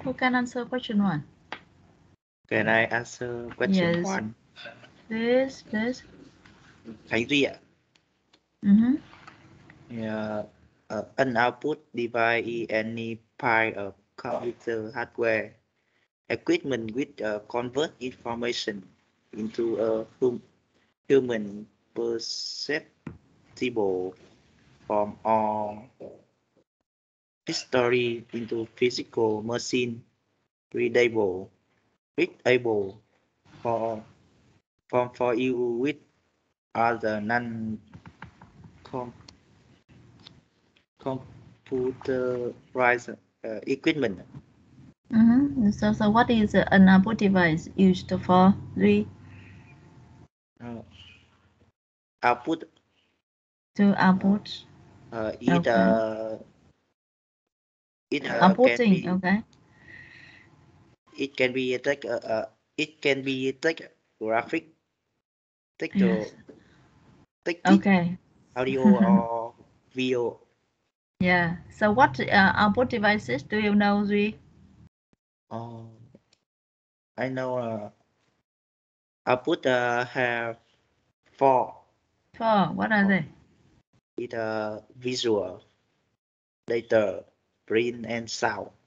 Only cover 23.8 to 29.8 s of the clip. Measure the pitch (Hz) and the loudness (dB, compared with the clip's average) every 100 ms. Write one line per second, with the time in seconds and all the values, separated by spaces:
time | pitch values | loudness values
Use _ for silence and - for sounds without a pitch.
23.8 | 98 92 92 - - _ _ _ _ _ | -2 -2 -6 -12 -20 _ _ _ _ _
24.8 | - 107 104 - 110 110 107 107 104 107 | -4 -2 -2 -4 0 0 0 -4 -6 -10
25.8 | 127 - - - _ _ _ _ _ _ | -18 -20 -20 -20 _ _ _ _ _ _
26.8 | _ _ _ _ _ _ - 165 - 131 | _ _ _ _ _ _ -10 -10 -2 0
27.8 | 120 123 120 117 110 117 113 117 113 - | 2 2 0 -4 -8 -10 -6 -6 -8 -2
28.8 | 123 - - - 113 107 107 120 - 127 | -2 -2 -6 -2 0 -2 -4 -6 -4 -2